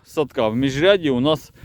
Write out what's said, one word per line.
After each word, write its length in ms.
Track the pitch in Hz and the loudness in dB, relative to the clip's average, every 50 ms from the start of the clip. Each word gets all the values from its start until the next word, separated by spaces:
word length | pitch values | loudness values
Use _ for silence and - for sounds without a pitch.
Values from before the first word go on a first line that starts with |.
| - | -12
садка. 440 | - - 156 147 123 - 135 117 107 | -8 -6 -6 -6 -4 -2 -2 -2 0
В 80 | 110 | 0
міжряді 540 | 120 135 139 131 139 160 190 208 190 165 143 | 0 -2 -2 -2 2 2 2 2 2 2 0
у 100 | 127 120 | -2 0
нас 320 | 131 151 156 147 - - - - | 0 0 -2 -2 -4 -10 -20 -20